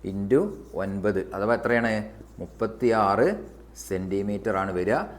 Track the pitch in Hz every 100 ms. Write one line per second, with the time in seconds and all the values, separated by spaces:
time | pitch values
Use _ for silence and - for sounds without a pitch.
0 | 95 98 101 135 202 - - - 98 98
1 | 98 95 95 95 104 117 113 120 117 107
2 | 107 - - - 90 - 110 - 123 110
3 | 101 101 151 208 - - - - - 92
4 | 92 98 101 101 110 95 98 90 90 135
5 | 208